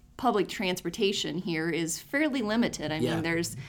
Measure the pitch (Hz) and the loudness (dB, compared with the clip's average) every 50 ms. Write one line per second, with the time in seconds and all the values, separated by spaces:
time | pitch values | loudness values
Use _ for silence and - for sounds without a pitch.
0 | - - - - - 247 208 208 185 - - - 208 180 185 180 - 170 170 - | -20 -20 -10 0 0 2 4 4 2 0 -2 -2 0 0 -2 0 -2 -6 -2 2
1 | 220 196 - - - - 147 170 190 196 165 160 160 170 160 165 165 170 - - | 2 2 2 0 -2 -2 -2 -2 -2 0 0 0 0 0 0 0 0 -2 -2 -6
2 | - - - 277 311 302 247 277 214 208 214 233 226 - - - 151 156 156 156 | -6 -4 0 0 2 2 2 0 0 2 2 2 2 2 0 -2 -4 -2 0 0
3 | 175 - 165 165 160 165 170 170 170 - - - - | 0 0 0 0 0 0 0 0 0 -2 -6 -8 -12